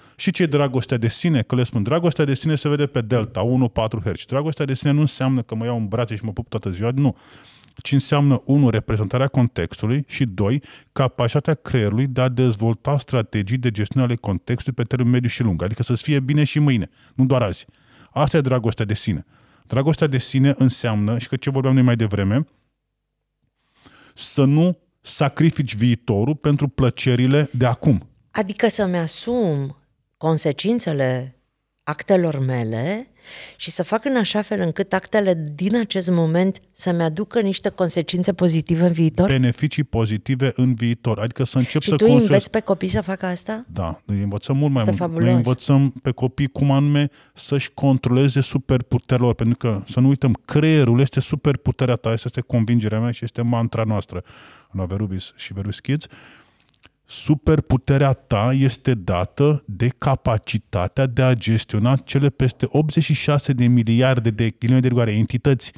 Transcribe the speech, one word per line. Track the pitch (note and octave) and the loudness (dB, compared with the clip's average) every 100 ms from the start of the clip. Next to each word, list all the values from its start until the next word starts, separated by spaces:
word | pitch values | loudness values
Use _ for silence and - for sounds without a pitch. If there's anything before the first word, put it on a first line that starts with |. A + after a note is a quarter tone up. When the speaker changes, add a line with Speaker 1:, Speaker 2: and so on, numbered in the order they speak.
| _ - | _ -6
Speaker 1:
Știi | - | -4
ce | - | 0
e | E3+ | 0
dragostea | C#3+ C#3 B2 - B2 | 2 0 0 -2 0
de | A2+ | 0
sine? | - F3 C#3+ | 0 0 0
Că | - | 0
le | B2 | 0
spun, | A#2+ A2+ | 0 -2
dragostea | G2+ E3 E3+ - | -2 0 0 0
de | C#3 | 0
sine | C3 D#3 | 0 -2
se | D3+ D3+ | -2 0
vede | D3 C#3+ | 0 0
pe | C3 | -2
delta, | G#2+ A#2+ B2 F#2 | -2 -2 -2 -2
unu | A2+ B2+ A#2+ | 0 2 0
patru | - A2 A2 | 0 -4 -4
herți. | F2 F2 - | -6 -6 -6
Dragostea | C3+ D#3 - | -4 -4 -4
de | C#3 | -4
sine | C3 C#3+ | -2 0
nu | D3 | 2
înseamnă | D3+ - C3 B2+ | 0 0 -2 -2
că | - | -4
mă | A2 | -6
iau | A#2 A#2 | -4 -4
în | G#2 | -2
brațe | A2+ A#2 G#2+ | -4 -4 -6
și | |
mă | A2 | -8
pup | F2+ - | -8 -8
toată | - G2 | -6 -6
ziua, | F2+ A2+ | -4 -2
nu. | C3+ C#3 - - - - _ - - | 0 0 -2 -10 -20 -20 _ -20 -16
Ci | - | -2
înseamnă, | C#3 - D3 C#3+ B2+ | -2 0 2 2 2
unu, | - C#3+ C3 | 2 4 4
reprezentarea | G#2+ - G#2+ G#2 B2+ C#3 | 2 -2 -2 -2 0 0
contextului | C3+ A#2 - E2+ - A2 C#3 C3+ | 2 0 0 -6 -4 -2 -2 -4
și, | - | -4
doi, | B2+ F#2+ G2+ C#3+ - - _ | -4 -2 -2 -2 -6 -18 _
capacitatea | - B2+ - A#2+ D3 - | -2 -2 0 -2 0 -2
creierului | D3+ - B2+ G#2 G#2+ C#3 | -4 -2 -2 0 0 -2
de | B2+ | 0
a | C3 | 0
dezvolta | B2 B2+ G2+ A2+ A2+ - C#3+ | 2 2 2 0 -2 -2 -4
strategii | - B2+ G#2+ G#2+ G2 B2+ | -2 -4 -2 -4 -2 -2
de | B2 | -2
gestiune | G#2+ G#2+ C3+ | -2 -2 0
ale | B2 | 0
contextului | A#2+ - F2+ - A#2+ - | -2 -4 -4 -4 -6 -4
pe | B2 | -6
termen | A#2 C3 A#2+ | -4 0 2
mediu | B2 A#2+ | 2 0
și | - | -2
lung. | A#2 E2 | -2 0
Adică | F2+ A2 | -2 -4
să-ți | A#2 B2 | -2 -2
fie | - C#3+ | 0 -2
bine | C3 D3 | 0 0
și | C#3+ D3+ | 0 2
mâine, | D3 A#2 - _ _ | 2 2 -2 _ _
nu | - | 0
doar | C3 C3 | 2 2
azi. | G#2+ F2 - _ _ _ - | 0 -4 -12 _ _ _ -8
Asta | C3 C#3+ D#3+ | -2 0 2
e | |
dragostea | C3+ B2+ A2+ - | 2 0 0 -2
de | G#2 | -4
sine. | G#2 - D#2 - _ _ _ - | -4 -4 -4 -6 _ _ _ -6
Dragostea | A#2+ C#3+ D#3 D#3 | -2 0 2 0
de | C3 | 0
sine | - C3 C#3 C3+ | -2 2 2 4
înseamnă, | C3 - A#2 G#2 G#2 A#2 | 2 0 -2 0 0 -2
și | - | -4
că | C3 | -6
ce | C#3+ | -4
vorbeam | C3+ C3 | -2 2
noi | C3 | 4
mai | B2 A2+ | 4 2
devreme, | A2 G2+ G2 A#2+ D#3+ _ _ _ _ _ _ _ _ _ _ _ _ _ - - _ | 0 0 0 0 -2 _ _ _ _ _ _ _ _ _ _ _ _ _ -20 -20 _
să | - - - | -16 -6 2
nu | C3+ D3+ F3+ E3+ _ _ | 4 4 2 0 _ _
sacrifici | - - C#3 - D#3+ - C3 G#2 | -12 -4 -2 2 2 2 -4 0
viitorul | B2 A#2 - G2+ A#2 | 0 0 0 0 0
pentru | D3+ D3+ D3 C#3+ | 0 0 0 0
plăcerile | - B2+ - C3 B2 B2+ C#3+ D3 | 0 0 0 0 2 2 2 0
de | B2 B2+ | 0 0
acum. | A#2 D#3+ G2 - _ _ | 2 2 0 -2 _ _
Speaker 2:
Adică | - G3 - A3+ | -6 -6 -2 0
să-mi | - F#3+ F3 | 0 -2 -2
asum | E3 - A#3 B3 F#3+ C#3+ C3+ - _ _ _ _ | -4 -6 -4 -2 0 -2 -4 -10 _ _ _ _
consecințele | D#3+ D#3 D#3 C3+ G3+ A#3+ F3 C#3+ C3 B2+ C3 - _ _ _ _ | -2 0 -2 -2 -2 -2 -2 -2 -2 -2 -6 -14 _ _ _ _
actelor | - D3+ - F#3+ E3+ C#3+ | -10 -8 0 2 2 -2
mele | C3 B2+ A2+ A2+ D3 G#3+ C4+ _ - - - - | -2 -2 -2 -4 -4 -6 -10 _ -20 -20 -20 -14
și | - | -8
să | - | -6
fac | E3 A3 | -4 -4
în | C#4 B3+ | 0 0
așa | G3 G#3 | 0 -2
fel | G#3 G3+ | -4 -2
încât | F3 D#3 G3 | -2 -4 -4
actele | F#3+ - A3 G3 E3+ D3+ | -4 -2 0 0 0 -4
din | D3 F#3+ A#3 | -4 -2 0
acest | G#3+ F#3+ F3 | -2 -4 0
moment | E3+ D#3+ E3+ F#3+ - _ | 2 2 2 0 -2 _
să-mi | - F3+ E3+ | -8 -4 0
aducă | E3 D#3 G#3+ A#3 | -2 -2 -4 -2
niște | G3 F#3 G3 | -2 -2 -4
consecințe | - F3 F3+ D#3 F3+ F3+ | -2 -2 -2 -2 -2 -2
pozitive | F3+ F3+ D#3+ D3+ E3 F3 | 0 2 2 0 2 2
în | |
viitor? | E3 D#3+ - F#3+ | 2 2 2 2
Speaker 1:
Beneficii | C3+ B2+ - D#3 - | 4 2 2 -2 -2
pozitive | D3 A#2 G#2+ G#2+ - B2+ C3+ | -2 -2 0 -2 -2 -2 0
în | A#2+ B2+ | 2 0
viitor. | A2+ A#2+ A#2 A#2+ G#2 | 2 -2 -2 -2 -2
Adică | A2+ - | -4 -4
să | B2+ C3+ | -2 0
încep | B2 D#3 | 0 0
Speaker 2:
Și | G#3 | 0
Speaker 1:
să | D#3 | 4
Speaker 2:
tu | |
Speaker 1:
construiesc | A3 B3 G#3+ | 6 6 6
Speaker 2:
înveți | G3+ - | 4 2
pe | F#3 | -2
copii | F#3 F#3 F#3 | -2 -2 -2
să | G#3 | -2
facă | F#3 F#3+ F#3 | -2 -4 -4
asta? | F3+ - A3 B3+ | -6 -6 -10 -8
Speaker 1:
Da, | E2+ E2+ E2 | -6 -6 -6
îi | - G2+ | -6 -4
învățăm | G2+ G#2 - C3+ | -2 -4 -2 0
mult | D3 | 2
mai | C3+ | 2
Speaker 2:
Este | G#2+ | 0
Speaker 1:
mult. | G#2 | 0
Speaker 2:
fabulos. | E3+ E3 A#2+ | -2 0 2
Speaker 1:
Noi | A#2+ | 4
învățăm | A#2+ B2+ - C#3 C#3 - | 2 0 2 4 2 0
pe | - | -6
copii | - B2+ - C3+ | -2 -4 -2 -4
cum | - C#3+ | 0 2
anume | C#3 D3 C#3+ C#3+ - _ | 2 2 2 0 -4 _
să-și | - - C#3+ - | -20 -4 -4 -4
controleze | - C#3 C3 A#2+ B2 C#3 C#3 | -2 2 2 2 2 4 2
superputerea | C3 C3+ - C3 - B2 - B2 | 0 -2 0 -2 0 -4 0 0
lor, | B2 | 2
pentru | - A#2 A#2+ | 2 0 0
că, | A#2 G#2 - | -2 -4 -2
să | - | 2
nu | C3 | 4
uităm, | C#3 C3+ - | 4 2 0
creierul | - D3 D#3 D#3 A#2+ A#2+ | -2 0 4 4 4 4
este | C#3 C3+ | 2 0
superputerea | - C#3+ D3 B2+ - - B2 A#2+ | -4 -2 -2 -2 -2 -2 0 0
ta, | A2+ | -2
asta | A2+ A#2 | -4 -4
este | - | -8
convingerea | - A#2+ G#2+ A#2+ G#2+ G#2+ | -2 0 2 2 0 0
mea | A#2+ | -2
și | A#2 | -4
este | A#2 - | -8 -4
mantra | A#2 A#2 A#2 A#2 | -2 0 -2 -2
noastră | G#2+ G#2 - F2+ - - - - _ | -2 -2 -4 -10 -14 -20 -20 -20 _
la | F#2+ | -8
Verubis | F2+ G2 G#2 F#2+ - - | -6 -4 -4 -6 -10 -16
și | - | -14
Verus | G2+ G2 - | -10 -8 -8
Kids. | - D3 - - - - _ _ _ _ _ _ | -6 -6 -6 -20 -20 -20 _ _ _ _ _ _
Superputerea | _ - - D3+ - D#3 - C3 - C#3 C#3 | _ -6 -2 0 2 0 2 0 2 2 2
ta | B2+ - G#2 A#2 | 0 -2 0 2
este | C3+ C3+ - - | 2 0 0 -2
dată | A#2 F2+ F2+ F#2 - C#3+ D3 - | -2 -2 -2 -2 0 2 0 -4
de | F#2 A#2+ | -2 -2
capacitatea | - C#3 C#3 - A2 - G#2+ - F#2 F2+ - C3+ | 0 -2 0 0 -2 -2 -6 -4 -4 -2 0 -2
de | A#2 | 2
a | B2+ | 2
gestiona | A2+ A2 A2+ - G#2+ A#2 C3 | 2 2 0 0 0 2 0
cele | - C3+ C#3+ | 0 0 0
peste | - C3 - - | 2 -2 0 -2
optzeci | C#3+ D#3 E3 | 0 0 0
și | D3+ | 0
șase | C#3+ - C#3+ - | 0 0 0 0
de | B2+ A#2+ | 2 4
miliarde | B2 A2+ A#2 B2+ B2 A2+ | 4 4 4 4 2 0
de | G#2+ A2+ | 0 -2
ghilimele | - A#2 C3 | -2 2 2
de | B2+ | 4
rigoare, | B2 A2+ | 2 2
entități, | G#2+ A#2 B2 C#3+ A#2+ - | 0 0 0 2 0 -2